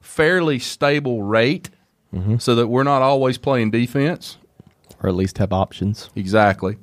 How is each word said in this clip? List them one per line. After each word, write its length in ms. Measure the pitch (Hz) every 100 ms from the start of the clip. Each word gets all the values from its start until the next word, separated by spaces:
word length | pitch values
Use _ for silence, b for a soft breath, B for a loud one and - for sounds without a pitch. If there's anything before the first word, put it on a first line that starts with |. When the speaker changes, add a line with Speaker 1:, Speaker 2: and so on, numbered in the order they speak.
Speaker 1:
fairly 580 | - - 156 180 165 131
stable 640 | - - 147 151 139 117
rate 460 | 101 110 120 185 - _ _ _ _
Speaker 2:
Mm-hmm. 240 | 95 95 117
Speaker 1:
so 180 | - 117
that 120 | 117
we're 160 | 123
not 180 | 139 139
always 360 | 131 139 131 123
playing 340 | - 131 110
defense. 680 | 113 120 143 143 180 - - _ _ - _ _ -
Speaker 2:
Or 60 | 95
at 60 | 90
least 220 | 95 -
have 120 | 101
options. 580 | 92 98 - 98 104 - -
Speaker 1:
Exactly. 640 | 95 107 104 95 95 95